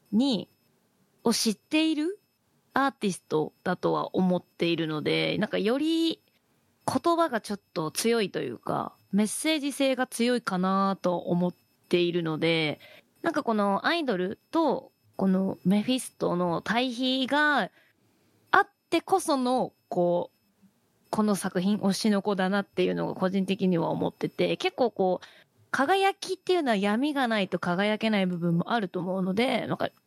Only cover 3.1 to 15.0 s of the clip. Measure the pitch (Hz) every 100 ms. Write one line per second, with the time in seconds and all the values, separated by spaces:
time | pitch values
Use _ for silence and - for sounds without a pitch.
3.1 | 170 - 156 151 - 190 180 170 156 156
4.1 | - 185 180 - - 170 165 160 151 151
5.1 | 160 160 160 208 180 196 269 311 330 330
6.1 | - _ _ _ _ _ _ - 262 339
7.1 | 339 330 233 - 202 _ 175 156 - 226
8.1 | 233 196 165 143 113 - 143 - - _
9.1 | 196 214 - 311 311 277 254 269 254 254
10.1 | - 233 247 - 185 185 190 196 190 180
11.1 | 175 190 175 180 - _ _ - 175 175
12.1 | 175 160 156 165 165 156 - - - _
13.1 | _ 330 302 247 214 202 196 - 339 269
14.1 | 185 180 226 _ 320 311 196 - _